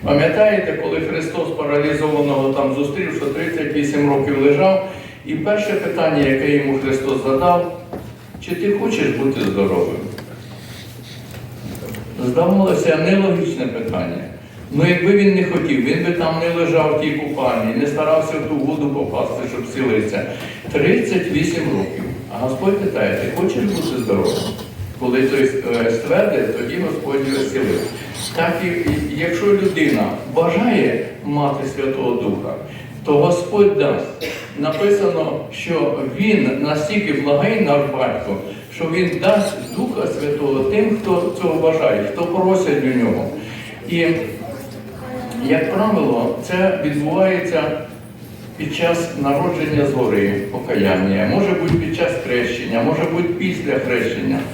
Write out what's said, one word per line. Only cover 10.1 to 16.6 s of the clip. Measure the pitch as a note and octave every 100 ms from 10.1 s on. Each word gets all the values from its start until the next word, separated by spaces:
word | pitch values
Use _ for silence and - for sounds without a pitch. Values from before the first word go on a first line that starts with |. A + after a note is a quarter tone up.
| - - - - - - - - - - - - - - - - - - G#2+ - - B2
Здавалося, | B2 F3 G3 F#3+ E3+ E3 D#3
нелогічне | E3+ G3 G3 F3 - C3 B2+
питання. | A2+ A2 - - F2 - - - - -
Ну, | C#3+ E3+
якби | F3 F3+
він | G3+ G3
не | F#3
хотів, | F3+ D#3+ D#3+ C3+
він | B2+ D#3+
би | E3+
там | E3+ D#3+ E3
не | E3+ E3+